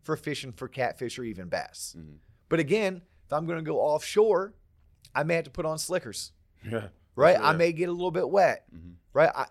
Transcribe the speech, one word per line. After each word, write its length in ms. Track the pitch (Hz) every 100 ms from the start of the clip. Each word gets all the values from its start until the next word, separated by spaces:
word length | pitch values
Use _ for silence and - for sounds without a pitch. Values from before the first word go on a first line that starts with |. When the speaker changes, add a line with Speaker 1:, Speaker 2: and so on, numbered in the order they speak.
Speaker 1:
for 140 | - 156
fishing 360 | 151 143 135
for 160 | - 131
catfish 500 | - 123 - 120 -
or 60 |
even 240 | 120 95 90
bass. 480 | 90 - - - 82
Speaker 2:
Mm-hmm. 180 | 78 73 _ _ _
Speaker 1:
But 100 | 165
again, 400 | 147 214 196 180 - _ _
if 60 |
I'm 140 | 147 165
gonna 160 | 165
go 180 | 156 151
offshore, 720 | 135 151 - 208 220 180 196 - _ _ _ _ _
I 80 | 131
may 120 | 151 165
have 80 |
to 60 | 151
put 140 | 180
on 140 | 156 156
slickers, 540 | - 180 117 98 - _ _ _
Speaker 2:
Yeah, 240 | - 113 107 - _
for 60 | -
Speaker 1:
right? 140 | 151 185
I 120 | 135
Speaker 2:
sure. 80 | 160
Speaker 1:
may 140 | 170
get 160 | 160 180
a 40 |
little 180 | 175 180
bit 180 | 170 139
wet, 380 | 196 165 107 -
Speaker 2:
Mm-hmm. 160 | 82 87 87 _
Speaker 1:
right? 160 | 135 156
I, 120 | - 131